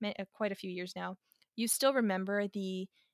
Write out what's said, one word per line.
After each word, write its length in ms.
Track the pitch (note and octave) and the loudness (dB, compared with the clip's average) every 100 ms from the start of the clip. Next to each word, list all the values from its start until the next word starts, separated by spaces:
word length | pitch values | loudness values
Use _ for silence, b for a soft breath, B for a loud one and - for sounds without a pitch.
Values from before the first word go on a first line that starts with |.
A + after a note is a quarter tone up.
ma-, 120 | G#3 - | -6 -4
uh, 60 | G3 | -8
quite 200 | - G#3 | -4 -4
a 40 | G3 | -2
few 140 | F#3+ | -6
years 240 | F3+ F#3 - | -6 -8 -6
now, 200 | F3+ F#3+ b b _ - | -8 -8 b b _ -4
you 120 | A3+ | 0
still 240 | - C4+ | 4 4
remember 560 | C4+ A3 F#3 F#3+ G3+ G3+ | 6 4 2 2 0 0
the 400 | G3+ F#3+ F#3 F#3+ b b | -2 -2 -4 -6 b b